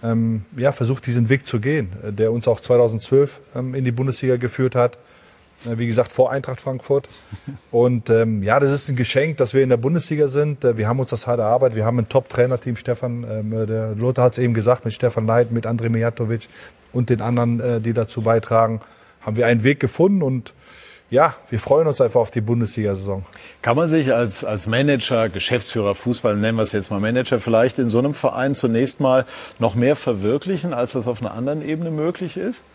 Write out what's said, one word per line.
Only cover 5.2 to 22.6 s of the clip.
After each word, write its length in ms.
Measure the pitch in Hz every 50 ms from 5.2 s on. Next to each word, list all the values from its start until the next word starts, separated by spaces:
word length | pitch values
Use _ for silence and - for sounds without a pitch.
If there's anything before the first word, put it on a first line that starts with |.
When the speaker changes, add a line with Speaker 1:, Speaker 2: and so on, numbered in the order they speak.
| _ - _ _ _ _ _ _ -
Speaker 1:
Äh, 100 | 120 117 113
wie 80 | 120
gesagt, 240 | 117 113 110 120 -
vor 200 | - - 127 120 127
Eintracht 260 | 139 135 - 127 -
Frankfurt. 480 | - 143 131 127 - - 139 139 - - - - - - 104 -
<laughs> 300 | _ - 139 - _ _
Und, 380 | - 117 120 123 127 120 107 -
ähm, 340 | 113 113 113 113 110 104 95
ja, 160 | 101 113 135
das 140 | 143 139 139
ist 160 | - - -
ein 80 | 135
Geschenk, 400 | 123 123 - - 135 143 160 151
dass 160 | - 135 113 -
wir 100 | 135 135
in 60 | 127
der 80 | 123
Bundesliga 500 | 117 117 139 165 170 - - 160 147 151
sind. 380 | 139 127 143 147 151 147 131 -
Äh, 140 | 123 117 110
wir 100 | 107 107
haben 100 | 120 131
uns 100 | 131 -
das 160 | - 113 -
hart 120 | 123 120 120
erarbeitet. 380 | 110 107 117 127 131 127 113
Wir 80 | 110 107
haben 140 | 110 120 123
ein 100 | 113 -
Top-Trainerteam, 680 | - 135 127 - - - 123 123 127 120 - 131 120
Stefan, 500 | - - - 104 - - 123 120 120 120 113
ähm, 220 | 110 110 104 107 110
äh, 140 | 110 110
der 280 | 104 110 110 110 110 107
Lothar 300 | 104 117 127 123 - 123
hat's 140 | 123 - -
eben 160 | 127 120 117
gesagt, 320 | 113 104 117 123 123 -
mit 80 | 117 107
Stefan 320 | - - 123 - 117 110
Leitl, 260 | 110 113 120 123 113 117
mit 140 | 117 110
André 240 | 113 120 113 113 113
Mijatovic 580 | 113 113 113 117 117 - 120 107 117 113 - - - - - - - _ _ _ -
und 160 | 127 123 117
den 100 | 127 107
anderen, 400 | 104 117 123 120 120 117 120 117
äh, 200 | 110 123 120 113 110
die 100 | 117 113
dazu 300 | 117 113 107 - - 110
beitragen, 580 | 110 113 113 107 - 117 113 113 113 113 107 - - - _ _ _ _ _
haben 160 | - - 107
wir 100 | 110 120
einen 160 | 113 120 113 107
Weg 160 | 131 143 139
gefunden 420 | - 117 - - 165 196 202 190 165
und 320 | 131 131 127 113 - - _ - - - - - - - - _ _
ja, 240 | 117 127 156 160 - - - -
wir 100 | - 110
freuen 300 | - - 139 151 165 156
uns 120 | 135 -
einfach 200 | 131 113 - 123
auf 100 | 113 104
die 100 | - 120
Bundesliga-Saison. 840 | 107 107 120 117